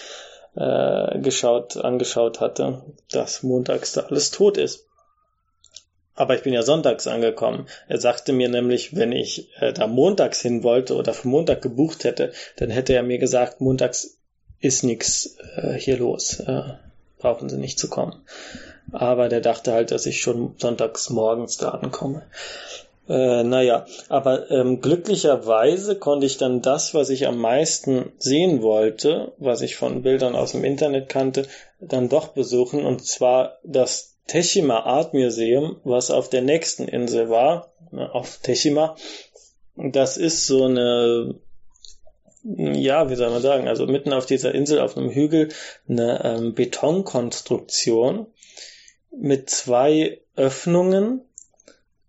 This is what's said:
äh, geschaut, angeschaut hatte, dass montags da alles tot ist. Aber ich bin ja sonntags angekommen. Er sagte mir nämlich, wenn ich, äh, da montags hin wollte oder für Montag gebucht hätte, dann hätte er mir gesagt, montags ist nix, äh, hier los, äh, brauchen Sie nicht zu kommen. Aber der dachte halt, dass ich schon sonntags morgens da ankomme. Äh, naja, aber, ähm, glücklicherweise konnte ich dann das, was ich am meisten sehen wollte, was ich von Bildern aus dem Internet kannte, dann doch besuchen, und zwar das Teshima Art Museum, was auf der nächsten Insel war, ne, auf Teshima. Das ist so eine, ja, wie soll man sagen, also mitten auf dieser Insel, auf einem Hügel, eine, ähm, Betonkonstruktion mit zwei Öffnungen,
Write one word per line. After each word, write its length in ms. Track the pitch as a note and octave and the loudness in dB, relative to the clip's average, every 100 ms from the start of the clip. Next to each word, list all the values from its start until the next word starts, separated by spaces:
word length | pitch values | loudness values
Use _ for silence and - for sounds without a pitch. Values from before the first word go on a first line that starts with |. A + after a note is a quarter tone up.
| - - - - - - | -16 -18 -18 -20 -18 -4
äh, 640 | - - C3+ - - - | -2 2 2 0 0 -2
geschaut, 580 | C3+ B2+ B2 A#2+ - - | -2 0 2 2 0 -4
angeschaut 640 | - B2 B2 - A#2 - | -2 -2 -2 0 0 0
hatte, 400 | - - C3+ C3 - - _ | -4 -2 -4 -6 -12 -20 _
dass 320 | C3 B2 - | -6 -4 -6
montags 500 | C3 B2+ B2+ C3 - | -2 0 0 -4 -4
da 80 | - | -6
alles 300 | - D3 D3 | -2 -2 -2
tot 260 | - G3+ G3 | 2 2 4
ist. 300 | D2 - _ _ _ _ _ _ _ _ _ - - _ _ - | -2 -4 _ _ _ _ _ _ _ _ _ -20 -20 _ _ -4
Aber 160 | C3+ | 0
ich 80 | B2+ | 0
bin 100 | - | 0
ja 120 | B2 | 0
sonntags 420 | A#2 D#3+ C#3+ A2+ B2+ | 2 2 2 0 -2
angekommen. 640 | A#2 A#2 A2 A#2 A2+ C3 - - | -2 0 0 -2 -4 -8 -18 -6
Er 120 | A#2 | 0
sagte 340 | B2 A#2+ - | 0 0 0
mir 160 | C3 B2 | 0 2
nämlich, 460 | B2 B2 B2 - D#3+ | 0 0 0 -2 -2
wenn 160 | A#2+ | -2
ich, 380 | B2+ A#2 - - - | 0 -4 -8 -14 -4
äh, 120 | B2 | -2
da 140 | - A2 | 0 0
montags 560 | B2 E3 G3+ C3 - | 4 4 4 0 0
hin 220 | B2 A#2+ | -2 0
wollte 320 | A#2+ B2 C3 B2+ | 2 2 2 -2
oder 180 | - | -2
für 140 | A2+ B2+ | -2 0
Montag 340 | C#3 D#3+ C3 | 2 2 0
gebucht 440 | C3 A#2 D#3+ - A#2+ | -2 0 -2 0 -4
hätte, 260 | - C#3+ - - - | -2 -4 -6 -18 -6
dann 160 | A#2+ | -4
hätte 220 | A2+ C3 | -2 2
er 100 | B2+ | 2
mir 160 | B2 B2 | 2 0
gesagt, 420 | C3 B2 B2 - | 0 2 0 0
montags 560 | C3 C3 B2 - - - _ _ _ - | 0 2 0 -2 -10 -16 _ _ _ -4
ist 240 | C#3 B2+ | -2 0
nix, 540 | B2+ A2+ - - - - - - | 0 -2 -2 -2 -4 -12 -14 -8
äh, 180 | D3 | -6
hier 240 | - - B2 | -4 -2 0
los, 420 | A#2+ - - - | 0 -2 -6 -6
äh, 240 | - C3+ C#3+ - - - _ _ | -4 -4 -6 -12 -20 -20 _ _
brauchen 300 | B2 A#2 C#3 | -2 -2 -4
Sie 80 | C3+ | -6
nicht 200 | C3+ - | -6 -6
zu 100 | D3+ | -6
kommen. 280 | - - - - - - - - - - | -4 -6 -8 -20 -20 -18 -18 -20 -20 -14
Aber 380 | - B2 B2 A#2+ | -4 0 2 2
der 120 | A#2 | 2
dachte 320 | A2+ A#2 - | 0 0 0
halt, 180 | A#2 A#2 | 0 0
dass 160 | C3 C#3+ | -2 -2
ich 120 | C3 | -2
schon 360 | - A#2 B2+ - | -2 -2 -4 -4
sonntags 540 | B2 A#2 A2+ - - | -4 -2 -4 -4 -4
morgens 460 | A2+ A2 A#2 A#2 - | 0 0 0 -4 -6
da 120 | - | -6
ankomme. 540 | - - - C3+ C#3+ - - - - - - - _ - | -6 -8 -6 -6 -8 -12 -16 -16 -16 -16 -18 -20 _ -4
Äh, 360 | D3 C3 A#2+ | 0 4 4
naja, 420 | A#2+ B2+ B2+ A2+ - - - | 4 4 4 4 0 -14 -2
aber, 400 | C#3 C3 C3 - | 0 2 0 2
ähm, 320 | C3+ B2+ B2 | 2 2 2
glücklicherweise 1160 | C3+ F3 F#3+ F#3 D#3+ B2+ A2 A2 B2 F3+ G3+ G3 | 2 0 2 2 4 2 4 4 4 4 0 -2
konnte 280 | - C#3+ C#3 | 0 2 2
ich 120 | - | 0
dann 260 | C3 B2 | 0 0
das, 320 | B2 D3 - D#3+ | 2 0 0 0
was 160 | C3+ | 0
ich 160 | C3 C3+ | 0 0
am 100 | A#2+ | 0
meisten 720 | A2+ B2+ D#3+ - - B2+ - - | 2 2 2 -2 0 0 -2 -6
sehen 460 | B2 C#3+ F#3 C#3+ | 0 2 4 2
wollte, 680 | A2 G#2+ A2 A2 D3 D#3+ - - | 4 4 2 2 0 0 -4 -4
was 240 | C3+ A#2 | -2 -2
ich 140 | B2 - | -4 -4
von 260 | B2+ C3 | -4 -2
Bildern 340 | B2+ C3 B2+ B2+ | 2 2 2 0
aus 180 | B2+ | -2
dem 100 | C3 | -2
Internet 460 | C3+ C#3 D3+ C3+ C3+ | -2 0 0 0 -2
kannte, 360 | C3+ C3 C3 C#3 - - _ | -2 0 -2 -4 -10 -20 _
dann 300 | E3+ C3 B2 | -6 -2 2
doch 200 | D3 - | 0 0
besuchen, 540 | - A#2 B2 B2 D3 | -4 0 2 2 0
und 220 | D3 B2 - | -2 -2 -4
zwar 540 | - B2+ B2+ C3 - | 0 4 4 2 -6
das 540 | - C3+ B2 - - _ - | -2 0 2 -2 -10 _ -4
Teshima 540 | D3+ E3+ G3+ D3+ A2+ | -2 2 2 2 2
Art 320 | B2+ C3 E3 | 2 0 2
Museum, 640 | C#3 B2 A2+ A2+ B2+ D#3 - | 2 2 2 2 2 2 -4
was 280 | C#3+ B2 B2 | -2 0 2
auf 180 | C#3 B2+ | 0 0
der 120 | B2+ | 0
nächsten 460 | B2+ D#3+ - - B2+ | 2 2 0 -6 -6
Insel 420 | B2 B2 A#2 A2+ | -4 -2 0 2
war, 420 | A2+ C3 F3 - _ - | 4 4 2 -4 _ -16
ne, 220 | C#3 B2 | -10 -8
auf 260 | B2 - - | -6 -8 -8
Teshima. 520 | - B2 D#3 D3 D#3 - - - - - - _ - - | -2 0 2 2 0 -2 -16 -18 -20 -20 -20 _ -20 -10
Das 420 | C#3 C3+ C3 - | -2 2 2 2
ist 300 | E3 - - | -2 0 2
so 180 | C3+ C3 | 2 4
eine, 680 | B2+ B2 A#2+ A#2 A#2 B2 - - - - - - - - - _ _ | 2 2 2 2 2 -2 -8 -14 -20 -20 -20 -20 -20 -20 -20 _ _
ja, 680 | A3+ F#3 D3+ C#3+ C3+ C#3+ D3 | -12 -4 -2 0 2 2 0
wie 60 | B2 | 0
soll 140 | A#2+ | -2
man 120 | A#2+ | 0
sagen, 260 | C3 C#3 B2+ | 2 2 0
also 200 | A2+ C3 | -2 0
mitten 260 | C#3 D3 | -2 0
auf 120 | C3 B2+ | -2 0
dieser 280 | C3 C3 | 0 0
Insel, 260 | C#3 D3 D3+ | 0 2 2
auf 180 | B2+ - | 0 -2
einem 120 | C3 | -4
Hügel, 400 | B2 D3 D#3+ D3+ - - - - | 0 2 2 2 -2 -16 -16 -4
eine, 360 | B2 A#2 B2 - | 0 0 0 -2
ähm, 300 | A#2 A#2 A2+ | -2 -2 0
Betonkonstruktion 1700 | B2 - C#3 F3+ F#3+ C3 A#2+ - - B2 - - - A2+ B2 F#3+ A3 _ - - - - - _ _ | -2 0 0 0 0 -2 -4 -6 -4 -4 -2 -2 2 4 2 0 -6 _ -20 -20 -20 -20 -20 _ _
mit 380 | D4 D3 C3+ C3+ | -6 0 0 0
zwei 720 | - - B2 C#3 D#3 D#3+ - _ - | -6 0 2 4 4 0 -4 _ -2
Öffnungen, 840 | C3+ C3+ - E3+ F#3 F#3+ G#3 B3+ B3+ - - _ _ _ _ _ | 0 0 0 2 4 2 0 -2 -8 -20 -20 _ _ _ _ _